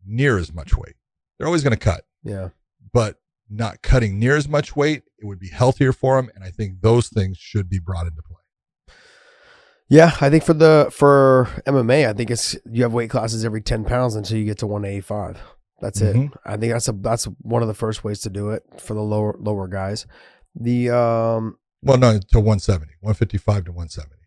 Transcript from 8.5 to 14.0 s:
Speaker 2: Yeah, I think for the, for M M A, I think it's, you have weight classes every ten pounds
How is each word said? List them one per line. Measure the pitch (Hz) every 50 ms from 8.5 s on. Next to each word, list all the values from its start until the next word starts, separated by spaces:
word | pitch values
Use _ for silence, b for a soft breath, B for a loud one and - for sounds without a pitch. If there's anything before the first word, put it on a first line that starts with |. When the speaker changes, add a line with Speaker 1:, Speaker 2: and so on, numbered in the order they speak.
| _ _ _ _ _ _ _ b b b b b b b b b b b b b b b b b b b b _
Speaker 2:
Yeah, | 131 151 160 170 147 -
I | 147 139
think | 143 160 -
for | - 165
the, | 151 156 160 156 151 143 - -
for | - - 143 139 139 135 135 131 131 127 117 - - -
M | - 139
M | 139 120 113
A, | 127 147 147
I | 117 107
think | 98 120 110
it's, | 120 113 - - - - _ 113
you | 113 113 123
have | 120 113
weight | 120 117 110
classes | - 127 110 113 113 113 110
every | 113 107 110 107
ten | - 120 113 107
pounds | - 120 123